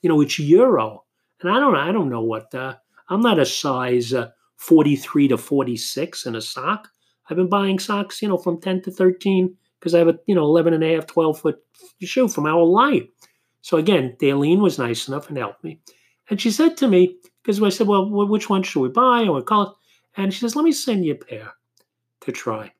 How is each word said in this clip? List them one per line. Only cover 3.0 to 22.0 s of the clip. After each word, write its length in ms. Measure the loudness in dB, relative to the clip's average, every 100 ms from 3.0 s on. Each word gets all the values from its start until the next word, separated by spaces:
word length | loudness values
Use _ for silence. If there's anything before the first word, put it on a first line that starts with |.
| -6
I'm 140 | 0
not 180 | 2 2
a 60 | 2
size, 680 | -2 -4 -4 0 -2 0
uh, 180 | -4 -4 _ _ _
forty-three 720 | 4 4 6 0 -2 0 2
to 80 | 0
forty-six 880 | 0 -2 -2 -6 -8 -8 -8 -8 -10
in 100 | -8
a 60 |
sock. 480 | -10 -8 -6 -6 -10 _ _ _ _
I've 80 | -2
been 100 | 0
buying 320 | 0 0 -2
socks, 420 | -4 -6 -6 -6
you 60 | -4
know, 100 | -2
from 220 | -4 -6
ten 220 | -6 -6
to 100 | -6
thirteen 640 | -2 -2 0 0 0 0 -6 _ _
'cause 160 | 0 4
I 40 |
have 100 | 4
a, 100 | 2 0
you 80 | 0
know, 80 |
eleven 300 | 4 2 2
and 100 | 0
a 100 | 0
half, 140 | -2 -2
twelve 320 | 0 0 0
foot 200 | -4 -6 _ _ -20 _
shoe 260 | -6 0 0
for 140 | 0
my 80 | 0
whole 240 | 2 4
life. 320 | 4 2 0 -4 _ _ _ _ _
So 160 | -2 0
again, 400 | 2 0 0 -2
Daleen 400 | 0 0 2 2
was 180 | 2 0
nice 300 | -4 -4 -6
enough 220 | -10 -8
and 80 | -10
helped 260 | -10 -10
me. 160 | -16 -18 _ _ _ _ _
And 120 | -4
she 100 | -2
said 240 | 2 0 2
to 120 | 2
me, 260 | 4 4 0 _ _ -4
'cause 180 | 0
I 60 | 0
said, 180 | 0 2
"Well, 160 | 2
wh-, 260 | 0 -2 0
which 200 | -2 0
one 140 | -2
should 180 | -2 -2
we 80 | -2
buy 320 | 2 2 2
and 80 | 0
what 160 | -2 0
color?" 260 | -2 -2 _ _ _ _ -6
And 160 | -6
she 80 | -4
says, 160 | -4 0
"Let 80 | 0
me 80 |
send 320 | 0 -2 -2 -2
you 80 |
a 20 | -4
pair 380 | -10 -16 -16 -20 _ _ _ _